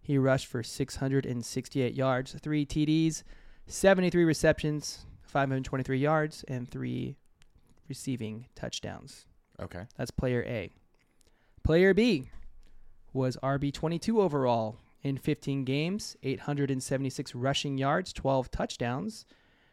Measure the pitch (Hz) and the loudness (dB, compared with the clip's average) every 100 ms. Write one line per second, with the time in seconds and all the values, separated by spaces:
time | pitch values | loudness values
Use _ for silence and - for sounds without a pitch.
0 | - 139 131 131 - 123 113 - 135 - | 2 2 4 2 0 -8 -8 -6 -6 -2
1 | 135 135 135 120 113 - - 139 123 117 | 0 0 0 -6 -4 -8 -4 -2 -2 0
2 | 131 127 131 143 156 151 143 160 151 156 | 0 0 -2 -8 -2 0 0 0 2 4
3 | 160 156 - - - - - - 190 190 | 2 0 -12 -20 -20 -20 -12 4 6 6
4 | 180 175 165 151 160 156 156 151 - - | 4 4 4 6 4 4 0 -4 -6 -12
5 | - - - 143 139 131 131 131 131 131 | -16 -20 -4 0 2 0 -2 -4 -2 0
6 | 143 160 156 - - 127 123 135 127 123 | 2 2 0 -6 -8 -8 -6 -8 -6 -4
7 | 127 135 _ _ - - _ - - 135 | -6 -8 _ _ -20 -20 _ -20 -14 -10
8 | - 123 110 110 123 - 123 - 104 92 | -6 -4 -6 -8 -14 -10 -8 -8 -10 -12
9 | - - - _ _ - 90 90 101 - | -16 -20 -20 _ _ -14 -12 -10 -14 -10
10 | 131 - 131 123 110 117 90 - _ _ | -6 -2 0 0 -2 -6 -8 -14 _ _
11 | _ _ _ _ _ - - 160 190 190 | _ _ _ _ _ -4 2 6 8 8
12 | 240 170 131 - - - - - - - | 6 4 -2 -14 -16 -16 -20 -20 -20 -20
13 | - 131 127 120 135 139 143 - 160 170 | -8 -2 0 0 -2 0 0 -2 -2 -2
14 | - 226 190 143 127 117 110 107 _ _ | 2 4 4 4 4 2 0 -6 _ _
15 | 139 135 - 147 - 139 127 139 165 202 | -4 -2 0 -2 -2 -2 0 0 0 -2
16 | - - 135 135 - 143 139 131 - 135 | -6 -8 -4 -4 -2 0 0 0 0 -2
17 | 135 - 139 123 127 139 151 135 135 160 | -2 -4 -8 -2 0 0 -2 -2 0 0
18 | 185 - 135 135 123 - - - 120 127 | -2 -4 0 0 0 -4 -6 -4 -4 -2
19 | 208 - - _ _ _ _ | -6 -10 -20 _ _ _ _